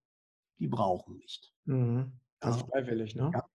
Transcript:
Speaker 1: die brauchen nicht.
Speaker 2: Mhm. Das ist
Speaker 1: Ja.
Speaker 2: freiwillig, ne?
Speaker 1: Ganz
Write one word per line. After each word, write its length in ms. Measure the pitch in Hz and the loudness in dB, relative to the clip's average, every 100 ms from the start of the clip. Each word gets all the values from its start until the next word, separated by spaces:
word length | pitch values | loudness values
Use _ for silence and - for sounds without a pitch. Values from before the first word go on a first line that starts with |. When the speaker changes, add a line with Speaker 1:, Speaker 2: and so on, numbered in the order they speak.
| _ _ _ _ _ - | _ _ _ _ _ -4
Speaker 1:
die 80 | 147 | -2
brauchen 500 | 117 98 90 - 90 | 2 2 2 -2 -16
nicht. 360 | - - - _ - | -14 -16 -16 _ -2
Speaker 2:
Mhm. 480 | 131 120 120 131 - _ _ | 2 4 2 -2 -8 _ _
Das 180 | - 120 | -2 0
ist 40 | |
Speaker 1:
Ja. 60 | - | 0
Speaker 2:
freiwillig, 480 | 139 123 113 110 113 | -2 0 -2 -2 -2
ne? 160 | 135 | 0
Speaker 1:
Ganz 140 | 147 - | 0 -4